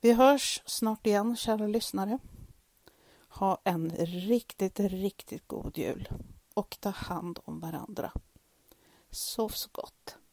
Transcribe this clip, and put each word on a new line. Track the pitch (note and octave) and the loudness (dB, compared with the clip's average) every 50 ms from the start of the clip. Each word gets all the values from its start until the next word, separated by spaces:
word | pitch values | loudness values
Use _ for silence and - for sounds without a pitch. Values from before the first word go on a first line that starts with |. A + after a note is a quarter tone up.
Vi | - A#3 A#3+ | 8 8 8
hörs | A3+ B3+ C4+ C#4+ C#4 - - - - - | 10 10 10 8 8 4 0 -4 -4 -6
snart | - - - - A3 A3 G#3+ - | -6 -4 -2 0 0 -2 0 2
igen, | A3+ G#3 G#3 G#3 A#3 A#3+ | 2 2 4 4 2 -2
kära | A3+ - - A3 G#3+ G#3+ | -2 0 0 0 0 0
lyssnare. | G#3 G#3 A#3 A3+ - - G3 F#3+ G3+ A3 C4+ - - - - - - - - _ _ _ _ _ - _ _ _ - - - - _ | 0 0 0 -2 -2 -2 -2 -2 0 -2 -4 -4 -10 -20 -18 -20 -20 -20 -20 _ _ _ _ _ -20 _ _ _ -20 -20 -20 -20 _
Ha | - - G3 G3 F#3+ - _ | -6 0 2 2 2 2 _
en | - F3 E3+ D#3+ D#3+ E3 - E3 | 0 0 0 -2 -2 -2 -2 -2
riktigt, | E3 F3 F3+ F3+ G3+ A#3 A#3+ - _ - _ G3 F#3+ - - | -2 -2 -6 0 2 2 2 2 _ -4 _ -2 -2 0 0
riktigt | G3+ G3+ F#3+ F#3 F#3+ G3+ - _ - - - - _ _ | 0 0 0 0 -2 -4 -4 _ -16 -12 -12 -12 _ _
god | - - - - - - | -8 -6 -6 -6 -4 -4
jul | - - - - F#3+ - - - - - - - _ _ - | -2 -2 -2 -4 -6 -8 -8 -10 -10 -14 -18 -20 _ _ -4
och | - G3+ - - - | -4 -4 -4 -6 -8
ta | - G#3 | -6 -6
hand | F#3+ - - - F#3 F3 - F3 E3+ - - | -6 -6 -6 -6 -6 -6 -6 -6 -8 -10 -10
om | - D#3 D#3+ | -12 -10 -10
varandra. | E3+ E3 D#3+ D3 - - G#3 - - - - - - _ _ - _ _ _ _ _ _ - _ _ _ - - _ _ | -8 -8 -8 -8 -10 -10 -8 -8 -8 -6 -6 -8 -10 _ _ -20 _ _ _ _ _ _ -20 _ _ _ -20 -20 _ _
Sov | - - - - - - A3 G#3+ | -10 -10 -8 -8 -4 -4 -4 -4
så | - - - - _ | -2 -6 -8 -8 _
gott. | - - - _ _ _ - - - _ _ | -10 -12 -12 _ _ _ -18 -18 -18 _ _